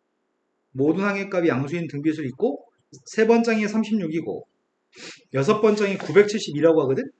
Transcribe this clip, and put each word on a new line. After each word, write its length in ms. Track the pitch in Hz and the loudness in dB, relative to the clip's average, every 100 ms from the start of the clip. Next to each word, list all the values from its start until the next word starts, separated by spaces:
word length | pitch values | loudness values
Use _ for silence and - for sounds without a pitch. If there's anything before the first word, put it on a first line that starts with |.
| _ _ _ _ _ _ _ | _ _ _ _ _ _ _
모든 320 | 131 147 170 | -2 0 2
항의 240 | 202 196 196 | 0 -2 -4
값이 160 | 190 170 | 0 0
양수인 380 | 131 139 175 160 | 0 -2 -6 -6
등비수열이 420 | 143 156 151 135 | -4 -4 -4 -8
있고 360 | 127 233 - - _ _ - | -4 -4 -4 -14 _ _ -20
세 220 | - - 220 | -8 0 4
번째 260 | 233 226 | 4 4
항이 160 | 220 208 | 0 -2
삼십육이고 800 | 214 208 220 165 160 110 85 - _ _ _ _ - - - _ | -2 -2 -4 -2 -6 -6 -10 -12 _ _ _ _ -20 -20 -20 _
여섯 260 | 135 139 208 | -2 0 2
번째 240 | 220 208 | 2 2
항이 140 | 202 190 | -2 -2
구백칠십이라고 840 | - 151 208 208 - 143 160 156 | 2 4 4 0 -6 2 4 4
하거든? 280 | 135 135 277 | 2 -2 -4